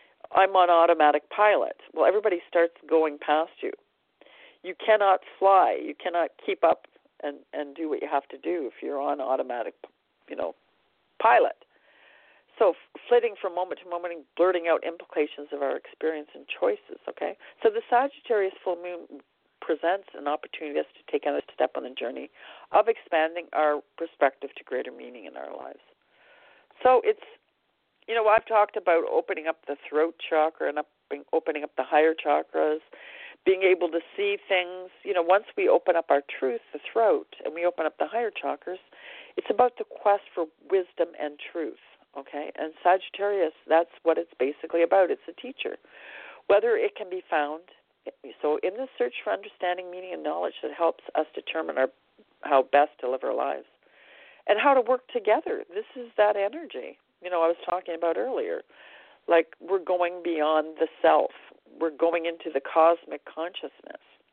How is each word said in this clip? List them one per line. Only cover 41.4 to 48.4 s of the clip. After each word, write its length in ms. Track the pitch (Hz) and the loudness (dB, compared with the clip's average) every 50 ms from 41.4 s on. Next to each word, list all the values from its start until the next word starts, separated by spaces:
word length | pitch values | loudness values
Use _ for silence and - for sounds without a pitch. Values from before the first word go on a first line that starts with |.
| - - | -16 -12
truth, 300 | - 170 151 - - - _ _ _ _ _ _ - | -8 -8 -8 -8 -10 -14 _ _ _ _ _ _ -18
okay? 340 | 143 139 - - 147 156 - - - | -18 -16 -12 -12 -12 -10 -10 -10 -10
And 140 | 156 160 160 - | -10 -10 -8 0
Sagittarius, 720 | - 180 185 190 - - - - 202 202 202 196 165 156 - _ _ - | 2 4 4 4 0 -6 -8 -6 -4 -2 0 0 0 -2 -2 _ _ 2
that's 240 | 156 165 170 - - - | 2 2 2 0 -4 -2
what 160 | - 165 160 170 | 0 0 0 0
it's 140 | 170 - - - | -2 -6 -4 -4
basically 440 | 127 143 147 - - 160 - 170 | -4 -4 -4 -6 -8 -4 0 0
about. 280 | 170 170 190 196 185 165 | 2 4 6 4 4 4
It's 180 | - - - 165 | 0 -4 -8 -12
a 120 | 170 - | -16 -16
teacher. 360 | - 247 - - - - - - _ _ - - - - - - - - - - _ | -16 -14 -12 -10 -10 -10 -10 -12 _ _ -20 -20 -20 -20 -18 -18 -18 -20 -20 -6 _
Whether 300 | - 202 208 214 240 220 | 4 4 4 4 2 2
it 200 | 131 - 202 - | 2 0 -2 -4
can 140 | - 208 180 | -8 -12 -10
be 120 | 185 185 - - | -10 -10 -6 -2
found, 340 | 175 151 147 147 156 165 180 _ _ _ _ _ _ _ _ 113 - _ - 127 - - | -2 -2 -2 -2 -6 -10 -14 _ _ _ _ _ _ _ _ -20 -20 _ -20 -20 -10 -4